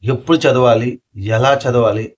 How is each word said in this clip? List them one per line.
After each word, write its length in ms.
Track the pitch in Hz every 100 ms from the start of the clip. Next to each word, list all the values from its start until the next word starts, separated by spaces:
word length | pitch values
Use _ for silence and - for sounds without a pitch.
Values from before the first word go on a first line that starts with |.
ఎప్పుడు 360 | 104 127 - 165
చదవాలి, 520 | 143 127 123 113 120 120 _ 104 98
ఎలా 240 | 110 131
చదవాలి 520 | 139 139 123 113 104 110